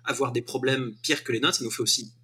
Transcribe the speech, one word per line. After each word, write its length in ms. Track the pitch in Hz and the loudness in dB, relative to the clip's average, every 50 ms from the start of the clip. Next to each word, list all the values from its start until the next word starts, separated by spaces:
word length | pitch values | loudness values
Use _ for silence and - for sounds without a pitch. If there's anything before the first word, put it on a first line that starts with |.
| - | -4
avoir 280 | - 135 127 135 123 | -2 0 0 0 0
des 100 | 120 120 | 0 -2
problèmes 540 | 117 - - 123 127 135 135 131 127 113 107 - - | -2 -2 -4 0 2 2 2 2 0 -4 -6 -4 0
pires 200 | - 147 - - | 0 0 0 0
que 80 | - | -2
les 80 | 117 113 | 0 2
nôtres, 180 | 135 165 - | 2 2 2
ça 60 | - 120 | 0 -2
nous 80 | 110 | -4
fait 120 | - - 113 | -4 -2 0
aussi 280 | - - - 113 - - _ | 0 0 0 -2 -8 -16 _